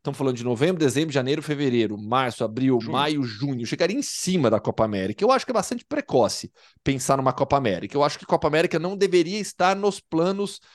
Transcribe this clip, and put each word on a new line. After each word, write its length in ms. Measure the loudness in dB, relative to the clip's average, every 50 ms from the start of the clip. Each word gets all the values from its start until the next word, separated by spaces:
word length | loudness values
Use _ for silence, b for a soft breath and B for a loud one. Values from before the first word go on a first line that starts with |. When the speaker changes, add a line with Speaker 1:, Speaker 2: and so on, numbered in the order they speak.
Speaker 1:
tamo 160 | -10 -8 -6 -2
falando 180 | -2 -2 -2
de 80 | -2 -2
novembro, 340 | -4 0 2 2 0 2 2
dezembro, 360 | 2 2 2 2 0 0 0
janeiro, 280 | 0 0 0 -2 -2
fevereiro, 560 | -2 -4 -4 -2 0 2 2 2 2 2 -2 -6
março, 460 | -4 0 0 2 2 0 -2 -2 -4
abril, 380 | -4 -2 0 2 2 2 2
Speaker 2:
Junho. 100 | 0 -2
Speaker 1:
maio, 320 | -2 0 0 0 0 -2 -4
junho. 420 | -4 -6 -6 -6 -6 -4 -6 -6
Chegaria 320 | -6 -2 -2 0 0 0 -4
em 40 |
cima 480 | -6 -6 -8 -6 -4 -2 0 2 4 2
da 100 | 2 2
Copa 240 | 0 -2 0 0 0
América. 400 | 0 0 -2 -2 -4 -2 0 2
Eu 80 | 2
acho 140 | 2 2 0
que 60 | -2
é 20 | -2
bastante 320 | -2 -2 -2 -6 -8 -8
precoce 680 | _ -6 -6 -4 0 2 2 2 2 0 -4 -10 -14 b b b b b b _
pensar 320 | -2 -2 -2 0 0 0
numa 160 | 2 2 0
Copa 240 | 0 0 0 2 2
América. 400 | 2 2 2 0 0 -4 -4 0
Eu 80 | 0 0
acho 160 | 0 0 -4
que 60 | -2
Copa 240 | -2 0 0 2 2
América 280 | 2 2 2 2 0 -2
não 200 | -2 -4 0 0
deveria 420 | 0 2 4 2 2 2 -2 -4
estar 380 | -6 -8 -2 2 2 2 2 2
nos 240 | 0 0 -2 -2
planos 580 | -6 _ 0 0 2 2 0 -2 -4 -6 -8 -12 b b